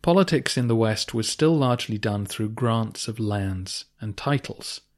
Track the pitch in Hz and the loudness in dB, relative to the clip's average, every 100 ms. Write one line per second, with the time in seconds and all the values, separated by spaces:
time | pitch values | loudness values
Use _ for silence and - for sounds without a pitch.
0 | - 180 185 151 127 - 123 113 113 107 | 6 4 6 2 0 0 2 4 4 2
1 | - 117 107 - 156 160 131 120 - 107 | -2 -2 -4 2 4 4 2 0 -2 -2
2 | 110 104 104 - 110 110 123 113 110 107 | -2 -2 -4 -4 -4 0 0 0 -2 -6
3 | - 110 107 104 98 95 92 - - _ | -8 -4 -2 0 -2 -4 -6 -10 -12 _
4 | 110 104 - 143 - - - - _ | -10 -4 0 0 -2 -12 -12 -14 _